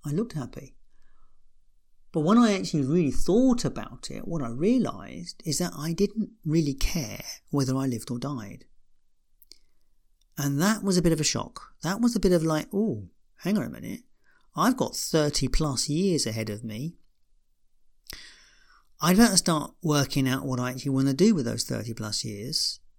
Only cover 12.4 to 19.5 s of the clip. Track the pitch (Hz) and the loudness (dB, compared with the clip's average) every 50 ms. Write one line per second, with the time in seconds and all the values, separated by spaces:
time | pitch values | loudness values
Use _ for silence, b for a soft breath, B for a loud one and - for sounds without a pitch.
12.4 | 160 160 156 151 151 - - 196 220 214 127 101 98 - _ _ _ _ _ - | 2 2 0 -2 -4 -4 -2 -2 -2 -2 -2 -6 -8 -14 _ _ _ _ _ -8
13.4 | - 175 214 202 123 - - 57 - - 101 - - _ _ _ _ _ _ _ | -2 0 0 0 0 -2 -6 -10 -10 -10 -12 -12 -14 _ _ _ _ _ _ _
14.4 | _ _ - 151 175 240 254 - 123 - - - - - - 156 151 147 - - | _ _ -2 2 2 2 2 2 0 -4 -4 -6 -4 0 2 2 2 2 0 0
15.4 | 135 127 135 - 156 147 131 - - - 143 165 196 196 170 135 - 113 110 113 | -2 -2 -2 -2 -4 -2 -2 -2 -2 -2 0 0 0 0 0 0 -2 -2 -4 -4
16.4 | 110 107 104 110 120 110 104 113 143 165 - - - _ _ _ _ _ _ _ | -4 -6 -6 -8 -8 -10 -8 -8 -8 -10 -10 -14 -20 _ _ _ _ _ _ _
17.4 | _ _ _ _ _ _ _ _ _ - _ _ _ B B B B B B B | _ _ _ _ _ _ _ _ _ -20 _ _ _ B B B B B B B
18.4 | B B B B B B B B B B B - - 170 185 208 233 208 190 147 | B B B B B B B B B B B -2 0 4 6 6 6 6 6 4
19.4 | - 180 | 2 2